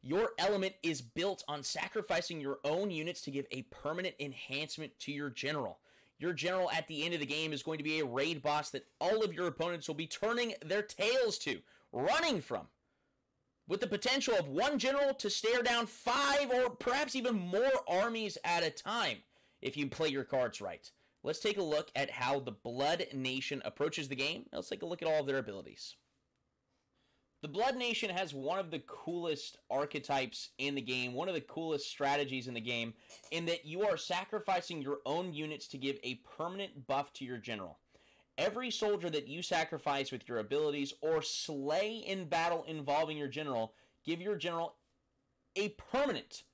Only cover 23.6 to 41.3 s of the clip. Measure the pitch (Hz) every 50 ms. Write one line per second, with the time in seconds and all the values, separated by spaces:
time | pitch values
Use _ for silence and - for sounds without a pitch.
23.6 | - 107 - - 143 160 - - 151 131 139 127 135 143 165 214 - - - -
24.6 | - - - 202 - 170 175 170 170 160 156 156 143 135 135 135 117 110 101 98
25.6 | - - - - - - - _ _ _ _ _ _ _ _ _ _ _ _ _
26.6 | _ _ _ _ _ _ _ _ _ _ _ _ _ _ _ _ - 151 139 185
27.6 | 226 262 262 254 247 240 226 - - 208 180 180 190 160 139 139 135 143 175 190
28.6 | 190 165 160 165 - - - - - - 175 175 170 170 151 143 - - - -
29.6 | _ _ - 135 143 143 - 143 131 - 143 135 131 120 - - - - _ -
30.6 | 131 143 143 139 123 117 127 127 123 123 123 127 165 190 180 156 - - - 165
31.6 | 165 160 156 143 147 - - - 143 139 143 147 143 135 131 131 120 131 123 117
32.6 | 110 120 123 117 117 117 113 - - - - - - - - 165 170 170 170 170
33.6 | - 151 160 180 208 208 180 156 - - 175 180 196 - - 214 208 - 190 180
34.6 | 175 - 190 156 139 135 143 139 - - 147 170 185 185 160 147 156 151 151 143
35.6 | - - - 135 127 135 139 139 - 127 127 120 _ - - - 156 175 185 196
36.6 | 202 185 - 143 127 - 135 139 143 - _ - 139 123 127 120 101 117 113 104
37.6 | 95 85 78 _ _ _ _ - _ _ _ _ _ _ _ - - 190 214 240
38.6 | 254 247 220 - 233 214 208 190 170 175 156 151 143 131 143 165 170 - 185 165
39.6 | 160 165 - 151 - 151 139 139 135 135 135 120 - - 123 117 107 101 131 147
40.6 | 156 151 143 147 139 139 - _ - 156 160 160 151 -